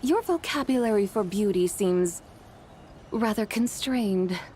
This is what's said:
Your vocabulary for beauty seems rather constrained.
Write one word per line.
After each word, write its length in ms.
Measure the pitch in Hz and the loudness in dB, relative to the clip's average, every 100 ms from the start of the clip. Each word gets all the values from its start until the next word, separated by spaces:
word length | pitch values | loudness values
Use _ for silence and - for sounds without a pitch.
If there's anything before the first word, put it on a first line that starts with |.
Your 200 | 254 359 | 2 0
vocabulary 840 | - 339 - 294 269 254 233 214 | 2 -2 -2 -6 0 0 2 2
for 200 | 196 226 | 2 0
beauty 420 | 190 196 208 180 180 | -2 0 2 2 0
seems 540 | - 190 180 180 170 - - - - - - - - - | 2 2 2 2 -2 -14 -20 -20 -20 -20 -20 -20 -20 -8
rather 340 | 226 226 214 | -2 0 0
constrained. 920 | 214 - 233 - - 254 220 190 185 180 - | -2 0 -2 -2 -4 -2 0 0 0 -2 -8